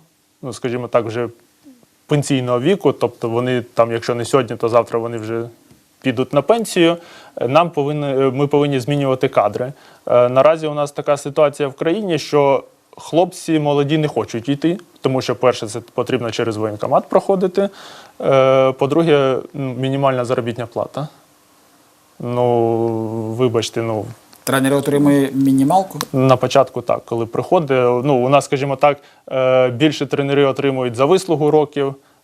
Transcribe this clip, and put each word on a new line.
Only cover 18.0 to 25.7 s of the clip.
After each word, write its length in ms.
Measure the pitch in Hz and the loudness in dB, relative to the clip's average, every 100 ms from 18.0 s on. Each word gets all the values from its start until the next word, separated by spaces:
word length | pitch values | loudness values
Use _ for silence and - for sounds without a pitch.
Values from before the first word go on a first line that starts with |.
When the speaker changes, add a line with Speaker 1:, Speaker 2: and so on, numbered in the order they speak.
| - - | -20 -6
Speaker 1:
е, 500 | 202 135 131 135 131 | 0 4 4 4 2
по-друге, 680 | 131 139 151 165 147 135 127 - | 2 0 2 4 4 2 -2 -6
ну, 200 | 143 135 | -8 -8
мінімальна 520 | 127 135 139 139 131 120 | -4 -4 0 0 0 -2
заробітна 400 | 127 120 120 117 | -2 -2 -6 -6
плата. 420 | 110 - - 151 - _ _ _ _ _ _ _ _ _ - | -6 -6 -8 -10 -14 _ _ _ _ _ _ _ _ _ -12
Ну, 580 | 120 120 123 120 117 113 117 113 110 113 110 113 | -6 0 2 2 2 0 -2 -2 -6 -6 -6 -2
вибачте, 440 | 127 113 107 120 | 0 0 -2 -4
ну, 240 | 113 107 107 - _ - | -4 -4 -6 -14 _ -12
Speaker 2:
Тренер 300 | - 135 135 | -4 0 0
отримує 560 | 139 143 143 143 143 139 | 0 0 2 4 4 2
мінімалку? 680 | 131 139 135 135 | 0 2 4 4